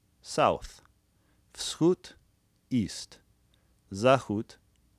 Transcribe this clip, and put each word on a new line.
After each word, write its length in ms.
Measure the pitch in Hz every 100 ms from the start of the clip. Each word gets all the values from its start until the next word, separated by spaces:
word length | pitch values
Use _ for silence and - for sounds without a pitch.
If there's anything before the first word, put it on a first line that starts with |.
| _ _
south, 600 | - - 123 85 - - _ _ _ _ _ _ _
wschód 640 | - - - 165 180 - - _ _ _ _ _
east, 480 | 127 87 - - - _ _ _ _ _ _ -
zachód 680 | 98 120 135 - 104 - - _ _ _